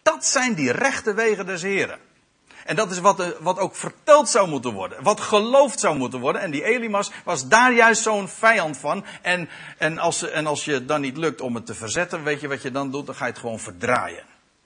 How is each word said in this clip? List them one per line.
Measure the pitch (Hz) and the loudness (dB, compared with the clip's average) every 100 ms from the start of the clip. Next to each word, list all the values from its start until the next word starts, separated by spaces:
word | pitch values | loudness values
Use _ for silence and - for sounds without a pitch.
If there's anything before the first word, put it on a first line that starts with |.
Dat | - 311 - | 0 0 0
zijn | 269 254 | 0 0
die | 214 - | 0 0
rechte | 240 269 254 - | 2 0 -2 -2
wegen | 202 226 196 190 | 0 0 0 -4
des | 185 | -6
Heren. | 185 196 123 - _ _ _ _ _ - - | -4 -2 -2 -6 _ _ _ _ _ -14 -6
En | 160 | -2
dat | 214 | -2
is | 180 | 2
wat, | 185 190 | 2 2
eh, | 180 156 | 0 -4
wat | 160 180 | -4 -2
ook | 185 - | -4 -6
verteld | - - - 294 233 | -10 -2 6 6 8
zou | 226 185 | 2 2
moeten | 139 123 | 0 -4
worden. | 101 92 95 | -6 -8 -4
Wat | 135 214 | 0 0
geloofd | - 214 220 269 277 - | 2 2 4 6 4 2
zou | 202 147 | 0 0
moeten | 123 123 | -2 -2
worden. | 127 196 | -2 -2
En | 190 | -4
die | 143 | -4
Elimas | 208 247 226 202 202 - | -2 -2 -2 -4 -4 -8
was | - 170 139 | -6 -6 4
daar | 214 254 | 6 8
juist | 233 226 220 | 8 6 6
zo'n | 220 208 190 | 2 -2 -4
vijand | - 226 226 160 143 | 0 2 4 0 -4
van. | 143 180 - - | -4 -4 -6 -8
En, | 175 180 165 - - - | -4 -2 -4 -12 -18 -4
en | 160 160 | -4 0
als, | 165 160 165 | -2 -2 -4
en | 160 156 | -4 -2
als | 143 - | -4 -2
je | 139 123 | -2 -2
dan | 151 | -2
niet | 139 135 | -4 -4
lukt | 165 127 | -4 -4
om | 127 117 | -6 -6
het | - | -8
te | |
verzetten, | 113 110 156 175 175 | -10 -6 -4 -4 -4
weet | 147 147 | -4 -4
je | 147 | -6
wat | 139 | -8
je | 135 | -6
dan | 127 139 | -6 -6
doet? | 139 139 | -8 -10
Dan | - | -8
ga | 127 | -8
je | |
het | 113 | -8
gewoon | 117 110 | -8 -10
verdraaien. | - 87 113 123 90 87 - _ _ _ | -12 -6 -2 0 -2 -10 -18 _ _ _